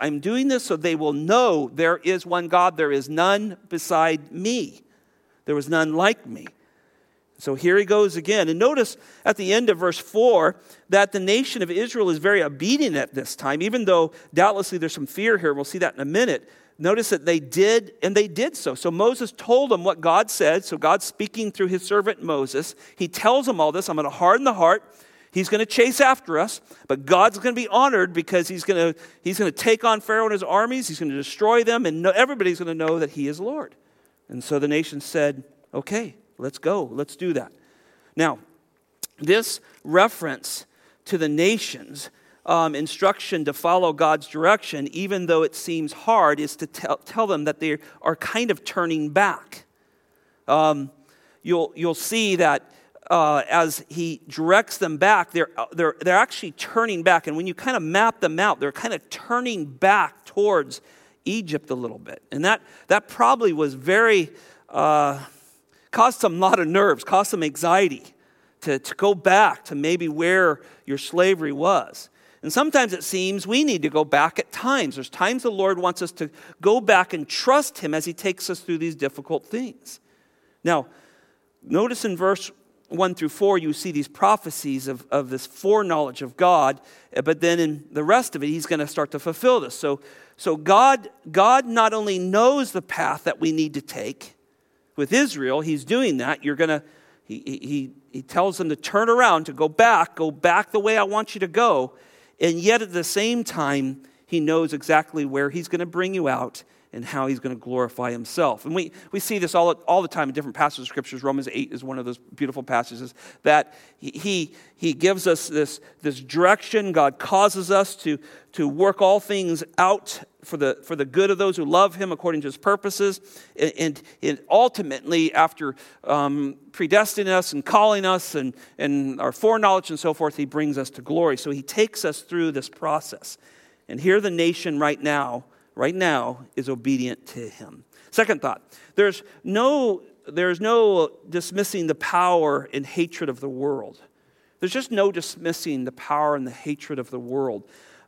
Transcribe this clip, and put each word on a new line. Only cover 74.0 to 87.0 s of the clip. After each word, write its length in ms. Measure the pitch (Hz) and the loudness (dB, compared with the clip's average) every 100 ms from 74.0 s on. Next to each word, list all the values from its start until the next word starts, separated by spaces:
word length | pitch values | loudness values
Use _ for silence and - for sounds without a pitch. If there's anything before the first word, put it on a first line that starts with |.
| 147 | 2
back 320 | 139 160 - | 2 2 -2
at 140 | - | -8
times. 440 | - 247 277 151 135 | -6 -2 0 -2 -6
There's 140 | 127 | -12
times 340 | - 185 247 | -4 -2 -2
the 80 | 240 | -2
Lord 280 | 196 196 180 | 0 0 0
wants 220 | 180 175 | -2 -2
us 100 | 175 | -6
to 160 | - 156 - - - | -8 -10 -12 -20 -2
go 180 | 196 247 | 2 4
back 340 | 214 190 180 | 6 4 4
and 140 | 165 139 | -4 -6
trust 520 | - 247 285 277 - | -2 2 2 2 -4
him 140 | 156 | -4
as 120 | 156 165 | -4 -4
he 80 | |
takes 360 | 165 190 180 - | -6 -6 -4 -6
us 100 | 175 | -8
through 180 | - 165 | -6 -4
these 180 | 165 143 | -4 -4
difficult 500 | 139 - 139 151 - | -6 -6 -6 -6 -6
things. 540 | 226 254 - - - _ _ _ _ _ _ | -8 -8 -12 -20 -20 _ _ _ _ _ _
Now, 240 | 170 160 127 _ _ _ _ _ _ _ | -2 0 -2 _ _ _ _ _ _ _
notice 420 | - 160 233 240 220 | -4 -2 0 -2 -6
in 100 | 170 | -2
verse 360 | 185 190 - - _ _ _ | -2 -2 -6 -18 _ _ _
one 260 | 165 185 180 | -2 -2 -2
through 140 | 151 | -6
four, 280 | - 196 190 | -2 0 0
you 160 | 156 | -2
see 180 | 147 185 | -6 -6
these 160 | 147 135 | -6 -6
prophecies 800 | - 196 208 160 - 143 135 135 | 0 2 2 -2 -10 -8 -8 -8
of, 180 | 127 - | -12 -4
of 180 | 143 127 | -4 -4
this 160 | 131 - | -8 -12
foreknowledge 760 | - 190 214 190 160 139 123 | -4 2 2 2 -2 -2 -6
of 160 | 131 123 | -12 2
God, 420 | 180 170 135 139 _ - | 4 6 4 0 _ -20